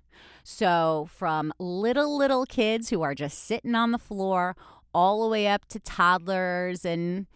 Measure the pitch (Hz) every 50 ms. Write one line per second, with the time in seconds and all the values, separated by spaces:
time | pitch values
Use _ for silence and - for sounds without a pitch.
0 | _ _ _ - - - - - _ - - - 226 185 175 170 165 160 160 156
1 | 151 175 - - 190 170 160 156 151 156 151 - 185 180 180 185 208 233 254 285
2 | 294 294 294 285 277 269 269 254 262 - - - 226 214 220 233 226 - 254 180
3 | 160 139 143 139 147 156 - - - - 220 233 - 240 240 226 233 233 233 233
4 | - - 214 196 190 190 190 180 180 180 185 - - - - - _ _ - 170
5 | 175 190 208 214 226 220 220 214 208 202 202 202 - _ - 220 - - - -
6 | 180 175 180 185 170 185 190 185 185 180 180 180 180 180 180 175 - 175 170 170
7 | 170 175 175 190 196 - _